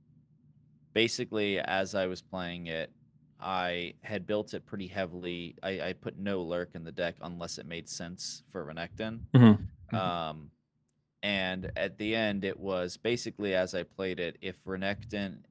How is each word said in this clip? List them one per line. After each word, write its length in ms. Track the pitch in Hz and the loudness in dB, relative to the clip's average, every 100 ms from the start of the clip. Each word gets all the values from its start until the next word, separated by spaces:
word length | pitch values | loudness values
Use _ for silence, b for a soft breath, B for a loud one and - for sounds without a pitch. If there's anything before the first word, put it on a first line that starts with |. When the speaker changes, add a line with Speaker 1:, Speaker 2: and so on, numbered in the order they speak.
| - - - _ - - - - - | -20 -20 -20 _ -20 -20 -20 -20 -2
Speaker 1:
basically, 640 | 110 113 - 120 107 104 95 | 2 4 2 -2 0 0 0
as 360 | - 95 95 | 0 0 0
I 120 | 98 92 | 0 0
was 120 | 90 | -2
playing 460 | - 92 87 87 85 | -6 -6 -6 -6 -4
it, 260 | 80 78 - - - - - | -4 -6 -10 -20 -20 -20 -10
I 540 | 92 92 90 87 85 - | -4 0 0 -2 -4 -8
had 240 | - 104 87 | -6 -6 0
built 260 | 104 104 | -2 -2
it 140 | 101 - | -8 -8
pretty 220 | 101 90 | -8 -6
heavily. 680 | 98 92 90 87 87 85 - | -4 -4 -4 -6 -6 -6 -6
I, 180 | 98 95 | -4 -2
I 120 | 80 | -4
put 240 | 92 - - | -4 -8 -6
no 240 | 98 95 | -2 -2
Lurk 320 | 82 87 87 | 0 -2 -4
in 100 | 87 | -8
the 80 | 82 | -10
deck 240 | - 85 - | -2 -2 -2
unless 340 | 90 85 85 - | -8 -8 -8 -8
it 80 | |
made 240 | 76 85 - | -8 -10 -8
sense 540 | - 85 90 - - - | -10 -8 -8 -10 -10 -10
for 160 | 95 73 | -8 -8
Renekton. 540 | 80 87 - 110 117 - | -6 -8 -6 -6 -6 6
Speaker 2:
Mm-hmm. 120 | 131 117 | 12 12
Speaker 3:
Mm-hmm. 500 | 104 - - - - | 12 4 -10 -4 0
Speaker 1:
Um, 540 | 92 87 80 78 76 - _ _ _ _ _ _ | 0 0 -2 -6 -12 -20 _ _ _ _ _ _
and 460 | 101 101 92 92 95 - | -2 0 0 -2 -4 -2
at 220 | 95 92 | -2 -2
the 180 | 107 113 | -2 2
end, 280 | 110 101 | 2 0
it 140 | 95 - | -2 -2
was 380 | 95 92 90 - | -2 0 -2 -2
basically 580 | 113 120 113 - 101 | -2 0 -2 -2 2
as 220 | 92 92 92 | 4 2 -2
I 80 | |
played 340 | 85 - 95 90 | -6 -4 -4 -2
it, 200 | 85 - | -4 -6
if 220 | 95 90 | -10 -10
Renekton, 720 | - 95 98 101 104 104 98 - - | -8 -2 -2 -2 -4 -4 -4 -6 -6